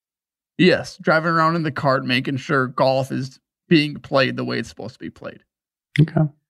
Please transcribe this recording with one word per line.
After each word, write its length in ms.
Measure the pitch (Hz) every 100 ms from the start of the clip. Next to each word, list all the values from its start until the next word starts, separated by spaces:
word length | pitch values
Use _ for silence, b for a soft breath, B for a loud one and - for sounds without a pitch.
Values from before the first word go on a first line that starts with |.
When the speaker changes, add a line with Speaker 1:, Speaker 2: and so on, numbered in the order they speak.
| _ _ _ _ _ -
Speaker 1:
Yes, 380 | 180 123 131 -
driving 340 | 185 160 165
around 240 | 165 160 170
in 80 |
the 80 | 156
cart, 340 | 135 143 135 131
making 320 | 127 139 135
sure 300 | - 143 127
golf 440 | - 131 131 135
is 280 | 131 131 - _ _ -
being 280 | 160 147 139
played 400 | - 139 131 123
the 80 |
way 160 | 123 123
it's 80 | 113
supposed 260 | - 110 -
to 40 |
be 100 | 123
played. 340 | - - - _ _ _ _ _ -
Speaker 2:
Okay, 320 | 156 - 151 - _